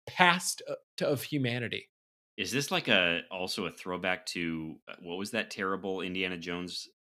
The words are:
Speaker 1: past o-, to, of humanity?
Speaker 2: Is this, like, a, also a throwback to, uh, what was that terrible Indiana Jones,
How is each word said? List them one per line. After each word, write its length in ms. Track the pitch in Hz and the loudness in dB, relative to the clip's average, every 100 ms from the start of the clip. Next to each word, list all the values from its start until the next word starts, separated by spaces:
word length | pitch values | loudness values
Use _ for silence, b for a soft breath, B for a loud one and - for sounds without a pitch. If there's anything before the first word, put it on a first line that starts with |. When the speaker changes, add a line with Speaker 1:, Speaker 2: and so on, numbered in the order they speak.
| - | -2
Speaker 1:
past 560 | - 180 175 - - - | 6 6 6 0 -4 -6
o-, 80 | 139 _ - | -10 _ -2
to, 100 | 147 | 2
of 160 | 143 | 2
humanity? 640 | - 151 123 123 113 101 - _ _ _ _ - | 0 0 0 0 -2 -4 -8 _ _ _ _ -6
Speaker 2:
Is 160 | 92 | -2
this, 180 | 127 139 | 0 0
like, 160 | 180 - | 0 6
a, 360 | 101 87 85 - | 6 6 2 -2
also 340 | 92 92 - 87 | -4 -4 -2 -4
a 60 | |
throwback 520 | - 92 90 92 92 - | -4 -4 -2 0 -2 -4
to, 500 | - 85 82 80 - - | -4 -2 -2 -6 -10 -16
uh, 60 | - | -14
what 160 | 87 90 | -8 -6
was 140 | 101 | -4
that 180 | 113 - | -4 -4
terrible 500 | - 95 95 95 92 | -4 -2 -2 -2 -4
Indiana 360 | 92 92 92 90 | -2 -2 -2 -4
Jones, 480 | 85 87 90 87 - _ | -4 -6 -6 -8 -12 _